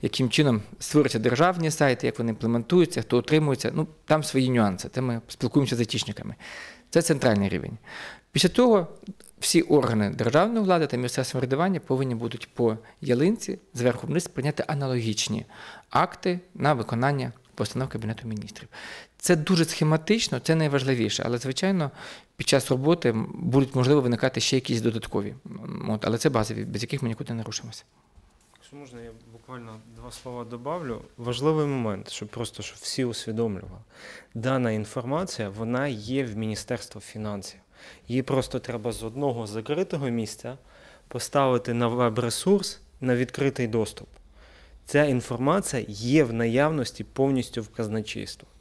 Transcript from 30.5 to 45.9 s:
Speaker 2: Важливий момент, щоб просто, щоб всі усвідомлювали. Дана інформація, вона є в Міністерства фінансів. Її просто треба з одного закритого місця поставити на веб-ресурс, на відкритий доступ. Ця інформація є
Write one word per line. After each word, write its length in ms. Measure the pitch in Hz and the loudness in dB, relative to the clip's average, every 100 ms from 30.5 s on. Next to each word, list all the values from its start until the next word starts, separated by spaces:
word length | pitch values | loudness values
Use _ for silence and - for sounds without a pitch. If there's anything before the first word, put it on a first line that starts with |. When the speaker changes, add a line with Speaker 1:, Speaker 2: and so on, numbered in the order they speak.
| 120 127 175 147 110 - - | -8 -6 -6 -6 -8 -10 -10
Speaker 2:
Важливий 500 | 117 120 143 156 143 | -6 0 2 2 0
момент, 440 | 135 113 98 101 | 0 -2 -4 -8
щоб 180 | - 104 | -12 -10
просто, 340 | - 120 - | -8 -8 -8
щоб 160 | 101 - | -14 -12
всі 240 | - - | -8 -2
усвідомлювали. 720 | 123 110 - 110 113 95 90 95 - - - - - | -2 -4 -6 -2 -2 -4 -10 -16 -20 -20 -20 -20 -12
Дана 360 | 117 120 135 123 | -6 0 2 2
інформація, 800 | 107 104 - 123 147 185 - 104 | 0 -2 -6 -4 -4 -4 -4 -6
вона 400 | 101 113 123 143 | -4 -4 -2 -2
є 360 | 113 104 135 | -4 -4 -2
в 120 | 127 104 | -2 -4
Міністерства 640 | 110 107 - 120 - 107 | -4 -6 -6 -8 -8 -16
фінансів. 600 | - 110 107 104 92 - _ _ - - - | -14 -10 -8 -8 -10 -18 _ _ -20 -20 -4
Її 140 | 123 | -4
просто 360 | 127 135 123 127 | 0 -2 0 -6
треба 340 | - 120 113 | -6 -6 -6
з 100 | 110 | -6
одного 440 | 110 123 143 117 107 | -8 -4 -2 -2 -6
закритого 600 | 107 113 151 190 160 135 | -8 -4 -4 -2 -2 -2
місця 500 | 117 110 - 117 131 _ - - - _ | -2 -4 -8 -12 -14 _ -20 -20 -20 _
поставити 640 | 123 - 143 135 123 123 | -8 -2 2 4 2 0
на 140 | 117 120 | 0 2
веб-ресурс, 920 | 120 120 113 120 - 185 196 - - - _ | 2 2 2 -2 -2 2 2 0 -10 -20 _
на 160 | 127 123 | 0 0
відкритий 500 | 127 - 139 135 117 | 0 0 -2 0 -2
доступ. 420 | 113 107 - - - - - - - - - - | 0 -2 -6 -20 -20 -20 -20 -20 -20 -20 -20 0
Ця 180 | 143 | 2
інформація 800 | 151 127 - 120 131 185 - 131 | 4 2 -2 -2 2 2 0 -4
є 360 | 110 | -6